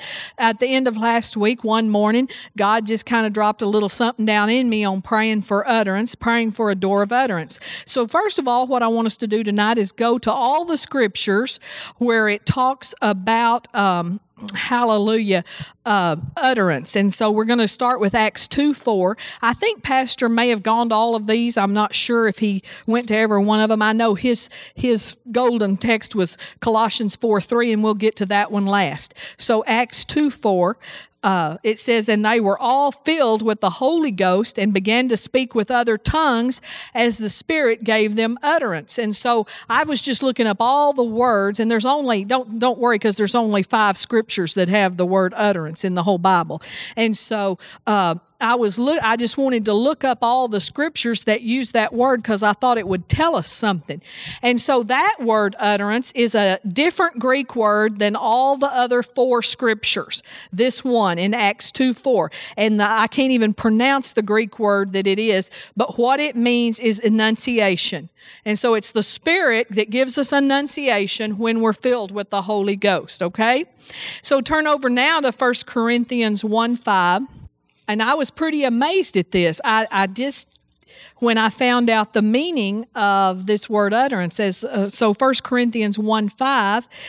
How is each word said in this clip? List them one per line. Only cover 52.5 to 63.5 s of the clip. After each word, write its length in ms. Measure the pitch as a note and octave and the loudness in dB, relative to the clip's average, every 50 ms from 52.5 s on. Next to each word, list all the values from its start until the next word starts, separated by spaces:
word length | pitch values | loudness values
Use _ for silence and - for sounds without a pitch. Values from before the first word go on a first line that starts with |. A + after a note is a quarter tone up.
| G3 | 0
thought 260 | - C4 B3 A#3+ A3+ | 2 2 0 2 0
it 80 | F#3 | 0
would 220 | F#3+ F#3+ F3+ F3 - | -2 -4 -4 -4 -2
tell 260 | - - D#4 E4+ D#4+ | 0 2 2 2 0
us 160 | F#3+ D#3 - | 0 -2 -4
something. 500 | - - A#3 G#3 F#3+ D#3+ - - C#3+ F3 - - - - - - - - - | -6 -2 -2 -2 -2 -2 -4 -10 -14 -14 -14 -18 -18 -16 -14 -14 -8 -2 0
And 180 | A#3+ B3 A#3 | 0 0 0
so 240 | - - C4+ B3 A3+ | 2 2 2 2 2
that 320 | G#3 B3+ C#4 E4+ G#4 A4 - | 0 0 2 2 0 0 -2
word 380 | B3 A3+ A3 G#3+ G#3 G3 G3+ - | 0 0 2 2 2 0 -2 -2
utterance 540 | A3 G#3 G#3 G3 G3+ G#3 G#3+ B3 B3+ - - | 0 0 0 0 0 0 -2 -2 -2 -2 -2
is 220 | B3+ A#3+ A3 - | 0 0 2 2
a 240 | G#3+ G3+ F#3+ F#3+ - - | 2 2 2 0 -2 -4
different 540 | G3+ F3 B3 D4+ F4 - - F4 E4+ E4 A#3+ | -4 0 0 0 0 2 0 -2 -2 -2 -2
Greek 380 | A#3+ B3+ C4 C#4 B3+ - - | 0 0 0 0 -2 -4 -4
word 420 | A#3+ A3 G#3 G#3 G#3 G#3+ A3 G#3 G3+ | 0 0 2 2 2 2 0 0 0
than 160 | G#3 G#3 G#3 | -2 0 0
all 420 | - - G#3+ A3+ B3+ C4 C4+ C#4 | -2 -2 0 2 2 2 2 2
the 120 | C4 C#4 C#4 C4 | 0 0 -2 0
other 300 | B3+ B3 A#3+ B3 B3 A#3 | 0 0 0 0 -2 -2
four 400 | - - B3+ B3 C4 A#3+ A#3 A3+ | -2 0 0 2 2 2 0 0
scriptures. 800 | - - - B3+ A3+ G#3+ G#3+ - - - G3 - - - - - - - - - - F#3 | -2 -4 -2 0 -2 0 0 -2 -4 -4 -4 -6 -8 -10 -12 -12 -14 -20 -20 -18 -10 -2
This 320 | F3+ B3 B3+ A#3+ - - | -2 0 0 0 -2 -2
one 340 | B3+ A#3+ A3+ G3+ F#3 E3+ E3+ | 0 0 2 2 2 0 0
in 160 | F#3 G3+ G#3+ | -2 -2 0
Acts 380 | A#3+ G#3 G3+ G#3+ - - - - | 0 0 0 0 -2 -6 -8 -2
two 200 | - C4 B3+ A3+ | 0 0 0 0
four. 360 | - - C4+ A#3+ F#3+ D#3+ D#3+ - - - - - | -2 0 0 2 2 0 -2 -6 -14 -16 -10 -4
And 220 | - G#3+ A3 G#3+ G#3 | -2 0 2 2 2
the, 100 | G#3 G#3 | 2 2
I 200 | A3 A3 A3+ A3 | 2 0 0 0
can't 240 | - C#4+ C4 C4 C4 | 0 0 0 2 2
even 220 | A#3+ A3 G#3+ | 2 2 0